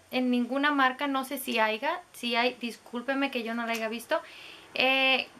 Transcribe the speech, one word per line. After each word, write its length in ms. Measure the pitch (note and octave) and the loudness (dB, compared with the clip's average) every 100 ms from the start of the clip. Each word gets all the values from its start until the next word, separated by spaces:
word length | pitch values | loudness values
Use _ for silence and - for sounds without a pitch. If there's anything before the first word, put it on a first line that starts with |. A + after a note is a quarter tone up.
| - | -6
en 200 | B3+ B3+ | -2 2
ninguna 400 | B3 A#3 C4+ D4 | 2 2 2 2
marca, 360 | C#4 C4 B3+ C#4+ | 4 4 2 -2
no 180 | C4+ | -2
sé 140 | C4 C#4+ | -2 -6
si 200 | B3+ A#3 | -2 2
haya, 420 | A3 G#3+ C#4+ F4+ - | 2 0 -2 -4 -6
si 220 | - A#3+ | -8 -2
hay, 200 | A#3 B3 | 2 0
discúlpeme 760 | B3 A#3+ G#3 - A#3+ A#3+ C4+ C4+ | 0 -8 -8 -10 -8 -2 0 0
que 120 | C4 | -2
yo 120 | A3+ | -4
no 120 | A#3 A3+ | -4 -4
la 60 | |
haya 160 | A3+ A3 | -2 -4
visto, 320 | A3+ - D#4+ - - - - - | -6 -2 -2 -2 -16 -18 -20 -8
eh, 540 | - B3+ C4+ C4+ B3+ - | 0 4 4 4 2 0